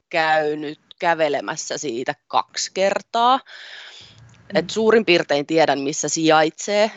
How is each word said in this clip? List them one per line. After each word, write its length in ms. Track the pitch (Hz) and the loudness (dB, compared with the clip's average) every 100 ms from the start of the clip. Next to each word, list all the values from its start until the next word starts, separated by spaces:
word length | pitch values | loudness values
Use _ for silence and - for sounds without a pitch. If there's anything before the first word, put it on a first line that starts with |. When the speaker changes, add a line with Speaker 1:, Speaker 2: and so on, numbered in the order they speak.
| _ | _
Speaker 1:
käynyt 720 | 170 156 156 151 151 147 156 _ - | -2 2 2 0 -4 -8 -12 _ -4
kävelemässä 800 | 175 160 156 135 101 156 - - | -2 0 0 0 -4 -8 -8 -8
siitä 380 | 147 117 131 - - | -6 -6 -6 -8 -4
kaksi 440 | 117 - - - | -4 -2 -6 -6
kertaa. 640 | 185 196 196 - 233 240 262 - - - - - - - - - - - | -2 0 -2 -4 0 2 2 -2 -20 -20 -20 -20 -20 -20 -20 -20 -20 -4
Et 120 | 160 175 | -4 -2
Speaker 2:
Mm. 40 | |
Speaker 1:
suurin 360 | 208 220 226 208 | 0 4 4 4
piirtein 400 | 175 - 143 143 | 2 2 -2 0
tiedän, 340 | 160 147 139 | 2 2 2
missä 300 | 139 156 151 | -2 -4 -4
sijaitsee 840 | 165 156 156 156 - - 208 214 | 0 4 4 2 -2 -2 0 0